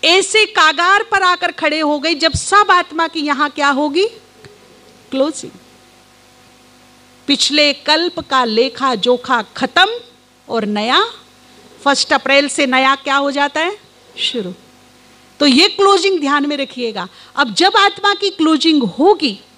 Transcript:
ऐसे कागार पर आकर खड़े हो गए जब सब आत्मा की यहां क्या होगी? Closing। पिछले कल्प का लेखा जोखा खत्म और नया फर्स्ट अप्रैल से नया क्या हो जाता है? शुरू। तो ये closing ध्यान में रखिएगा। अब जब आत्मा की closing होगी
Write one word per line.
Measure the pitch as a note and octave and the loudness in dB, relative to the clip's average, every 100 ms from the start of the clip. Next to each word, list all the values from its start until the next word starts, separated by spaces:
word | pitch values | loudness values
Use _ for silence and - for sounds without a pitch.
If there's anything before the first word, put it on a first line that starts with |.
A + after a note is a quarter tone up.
ऐसे | D#4+ F#4 F#4+ G#4+ G#4+ | 4 2 2 0 0
कागार | G4 D#4 D#4+ F4 G4+ | 2 2 2 2 2
पर | A4+ G4+ | 0 0
आकर | F4+ F4+ F4+ | 0 0 -4
खड़े | - D#4+ D4+ | -4 -4 -2
हो | D4+ D4 | -2 -2
गए | D4+ D#4+ | -2 -2
जब | D#4+ | -2
सब | - - G4 G#4 | -2 0 2 4
आत्मा | F4+ F4 D#4 E4 | 2 2 -4 -4
की | D#4+ | -4
यहां | D4 C#4 D4 | -4 -2 -2
क्या | D4 C#4+ | 0 0
होगी? | C4+ D4 D4 G#4+ - - _ - - - - - - - | 0 0 0 -2 -4 -20 _ -20 -20 -20 -20 -20 -20 -8
Closing। | C4+ C#4+ D4+ - - - _ _ _ _ _ _ _ - _ _ _ _ _ _ _ - | -2 -2 -4 -14 -20 -20 _ _ _ _ _ _ _ -20 _ _ _ _ _ _ _ -2
पिछले | C#4+ - D4 D4 | 0 0 2 0
कल्प | C#4 - D#4 F4 - | 0 0 0 0 -6
का | - C4+ A#3+ | -2 -2 0
लेखा | G#3+ C4 - C4+ A#3 | 0 0 -2 -4 -2
जोखा | G#3+ B3 B3 B3 | 0 -2 0 -4
खत्म | G#3 - C4 - G4 A#4+ - _ _ _ - | -4 -6 -2 2 0 -2 -14 _ _ _ -6
और | A3+ G#3+ | -4 -4
नया | G#3 A3 D4 A4+ - - _ - - - - | -4 -2 0 -2 -6 -20 _ -20 -20 -20 -4
फर्स्ट | C#4 C4+ - | -2 -2 0
अप्रैल | C#4 - C#4 C#4+ | -2 2 0 0
से | - C#4 | -2 0
नया | C4 C4 C#4 | 2 2 0
क्या | - C#4 | -2 -2
हो | C#4+ | -2
जाता | C#4 C#4+ D4+ | -2 -2 -2
है? | E4+ G#4 - _ _ - | -6 -6 -18 _ _ -10
शुरू। | - B3 F3+ F3+ - _ _ _ _ - _ _ | -8 -6 -10 -12 -20 _ _ _ _ -20 _ _
तो | D4 | 2
ये | B3+ G4 | 4 2
closing | - G4 G4 F#4+ F#4 | 2 2 4 0 -2
ध्यान | C#4+ C#4+ C#4+ | 0 -2 -2
में | D4 | -6
रखिएगा। | C4+ - A#3+ G#3 F#3 - - - | -8 -6 -8 -8 -12 -14 -12 -4
अब | C#4+ | -2
जब | F#3 F4+ G4+ | 2 2 4
आत्मा | G4+ G#4 G4+ | 2 0 -2
की | G4+ G4 | -2 -4
closing | - D#4+ D#4 D#4+ D4+ | -2 0 2 2 2
होगी | A3+ E3+ E4+ F#4 C#4+ G3+ - | 0 2 2 2 0 -6 -16